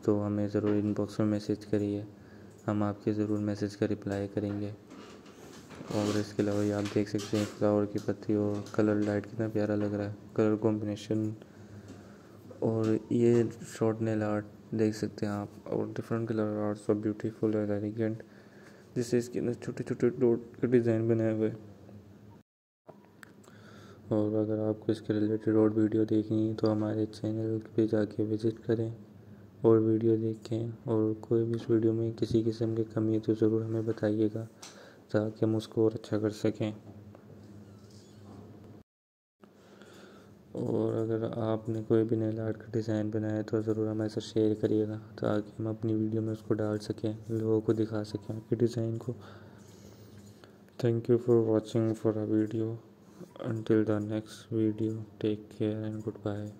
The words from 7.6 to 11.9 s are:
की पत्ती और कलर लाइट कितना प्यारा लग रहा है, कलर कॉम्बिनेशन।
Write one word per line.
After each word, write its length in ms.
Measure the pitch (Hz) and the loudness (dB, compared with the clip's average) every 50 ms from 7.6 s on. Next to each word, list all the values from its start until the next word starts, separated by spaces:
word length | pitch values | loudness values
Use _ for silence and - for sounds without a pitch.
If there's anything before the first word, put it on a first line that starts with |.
| - 104 104 104 104 | 2 4 4 4 2
की 120 | 101 101 107 | 0 -2 -6
पत्ती 360 | 101 - 101 - - - 107 | -4 -4 -6 -6 -2 0 2
और 300 | 104 104 104 104 104 101 - - | 2 2 0 -2 -4 -6 -6 0
कलर 200 | - 107 107 107 | 2 2 4 4
लाइट 320 | 104 104 104 104 104 101 | 2 2 2 0 0 -2
कितना 220 | 101 - 113 113 107 | -4 -6 -4 -4 -2
प्यारा 260 | 110 107 104 104 104 | 0 0 0 0 0
लग 200 | 104 104 104 104 | 0 0 -2 -2
रहा 140 | 101 104 101 | -2 -4 -4
है, 80 | 104 - - - - | -6 -10 -14 -8 0
कलर 200 | - 110 110 107 | 2 2 4 2
कॉम्बिनेशन। 800 | 107 107 117 107 107 110 104 104 101 - - 110 110 107 107 110 - - - - - - - - - - - | 2 2 0 0 0 -2 -4 -6 -6 -4 -2 -2 0 0 -2 -4 -8 -14 -20 -20 -20 -20 -18 -18 -18 -16 -16